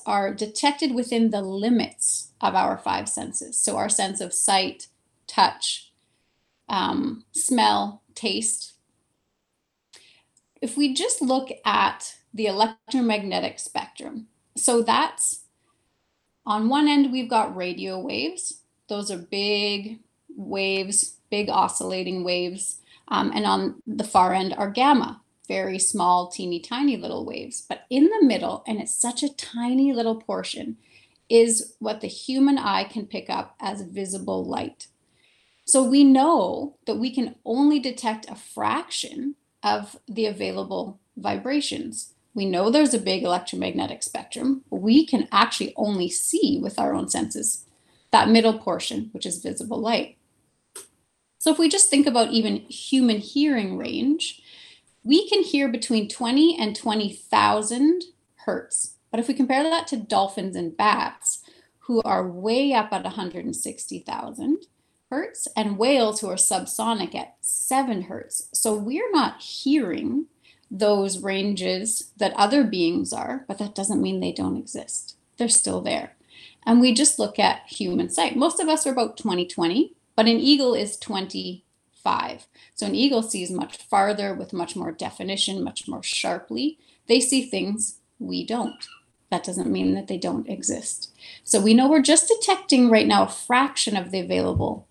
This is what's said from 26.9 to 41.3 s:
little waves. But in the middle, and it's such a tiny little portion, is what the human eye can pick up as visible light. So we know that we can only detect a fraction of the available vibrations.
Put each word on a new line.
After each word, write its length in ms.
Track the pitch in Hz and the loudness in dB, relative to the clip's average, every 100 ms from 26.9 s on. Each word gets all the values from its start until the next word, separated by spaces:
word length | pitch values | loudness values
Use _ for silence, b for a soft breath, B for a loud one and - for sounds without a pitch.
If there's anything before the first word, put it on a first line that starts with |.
| 226 | 0
little 280 | 175 - - | -4 -8 -8
waves. 400 | - - - - | -10 -12 -14 -12
But 180 | - - | -12 -2
in 160 | 254 320 | 4 4
the 180 | 440 | 6
middle, 400 | 277 190 - - - | 4 4 -4 -6 -6
and 120 | 214 | -6
it's 140 | - | -6
such 300 | - 240 240 | -4 -4 -2
a 100 | 285 | -6
tiny 580 | - - 233 240 254 277 | -6 -12 -6 0 2 2
little 240 | 233 226 226 | 2 -2 -2
portion, 640 | - 190 185 - - 220 b b b b - | -4 -6 -6 -10 -10 -12 b b b b 4
is 460 | 226 226 226 - - | 6 6 2 -4 -8
what 220 | 214 214 | -8 -6
the 60 | 196 | -8
human 500 | - - 262 277 277 | -12 -4 2 4 4
eye 260 | 208 190 | 2 0
can 240 | 196 226 208 | -2 -8 -8
pick 220 | 196 196 | -10 -6
up 260 | 196 - - | -8 -8 -8
as 220 | 208 208 | -8 -8
visible 600 | 175 202 190 190 190 185 180 | -10 -8 -6 -6 -6 -6 -4
light. 420 | 196 - - - _ _ _ _ _ _ _ - | -6 -8 -12 -20 _ _ _ _ _ _ _ 2
So 180 | 262 | 4
we 200 | 247 277 | 6 8
know 720 | 277 262 302 311 185 - 285 _ - | 10 8 6 4 2 -2 -8 _ -6
that 120 | 208 | -2
we 160 | 254 | -2
can 220 | - 226 - | -2 -4 -6
only 360 | - 240 294 294 | -4 4 4 4
detect 500 | 254 240 226 220 - | 0 -4 -4 -4 -8
a 60 | - | -18
fraction 1000 | - - 214 226 - - - - 269 285 _ _ | -14 -4 -2 -2 -4 -8 -8 -8 -8 -8 _ _
of 340 | 208 214 202 - - | -2 -2 -4 -16 -10
the 200 | 214 214 | -4 -4
available 720 | 196 190 190 185 185 185 - _ - | -2 -6 -6 -6 -6 -8 -12 _ -8
vibrations. 960 | 196 | -6